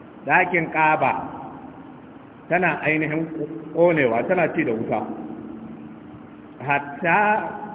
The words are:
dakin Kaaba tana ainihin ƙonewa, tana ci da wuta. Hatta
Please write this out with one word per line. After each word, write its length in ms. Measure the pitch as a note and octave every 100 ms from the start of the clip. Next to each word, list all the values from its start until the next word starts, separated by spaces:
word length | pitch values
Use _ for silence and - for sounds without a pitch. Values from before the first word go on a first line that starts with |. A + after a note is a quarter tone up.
| - - -
dakin 440 | D#3+ F3+ F3+ D#3
Kaaba 400 | D3+ D#3 D3+ C3 - - - - - - - - - - - - - -
tana 300 | E3+ F3+ C#3+
ainihin 460 | C#3 D#3 D3+ D3+ D#3+ - - - -
ƙonewa, 500 | - E3+ E3 C3 A2+ A#2+
tana 200 | F#3 D#3
ci 100 | E3+
da 80 | C3
wuta. 280 | A2+ A#2 A2+ - - - - - - - - - - - - - - - -
Hatta 840 | C#3 C#3+ - - F3+ F3+ G#3 G#3+ - - -